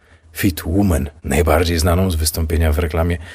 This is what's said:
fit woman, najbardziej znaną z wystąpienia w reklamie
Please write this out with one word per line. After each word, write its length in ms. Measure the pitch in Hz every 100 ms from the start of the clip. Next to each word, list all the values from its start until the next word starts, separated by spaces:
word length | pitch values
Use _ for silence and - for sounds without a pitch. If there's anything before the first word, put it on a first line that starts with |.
| _ - -
fit 280 | - 107 76 82
woman, 440 | 98 101 82 78 -
najbardziej 560 | - - 78 78 80 85
znaną 320 | 90 87 95
z 40 | 80
wystąpienia 560 | 78 - 82 80 80
w 80 | 76
reklamie 380 | 85 82 87 87 -